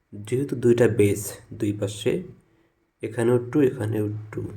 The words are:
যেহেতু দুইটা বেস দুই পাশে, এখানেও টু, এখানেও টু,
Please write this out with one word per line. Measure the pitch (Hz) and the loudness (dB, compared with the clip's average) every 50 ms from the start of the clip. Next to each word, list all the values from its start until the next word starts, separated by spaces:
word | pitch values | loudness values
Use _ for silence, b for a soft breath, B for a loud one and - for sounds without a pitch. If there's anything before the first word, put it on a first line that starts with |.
| _ _ - | _ _ -16
যেহেতু | 104 104 - 123 127 143 139 143 123 120 | -12 -8 -4 -4 -4 -2 -4 -2 2 4
দুইটা | 120 120 120 123 104 - | 4 6 6 6 4 6
বেস | 92 104 101 95 - - - - - - - - - | 4 4 4 4 0 -4 -10 -12 -14 -18 -14 -8 -4
দুই | 110 104 104 107 | -4 -4 -2 -2
পাশে, | 104 98 - - - 127 147 180 180 - - - _ _ _ _ _ _ _ _ _ _ _ - - | -4 -6 -4 -4 -2 -2 -2 -2 -4 -8 -16 -20 _ _ _ _ _ _ _ _ _ _ _ -12 -10
এখানেও | 110 107 120 117 117 123 120 117 117 | -8 -2 0 2 2 2 2 0 0
টু, | 120 151 139 123 | 2 4 4 4
এখানেও | - - 110 107 107 107 107 104 107 - - - | 2 0 -4 -2 -2 -2 -2 -2 -4 -8 -10 -10
টু, | - - 110 98 - | -10 -8 -8 -10 -10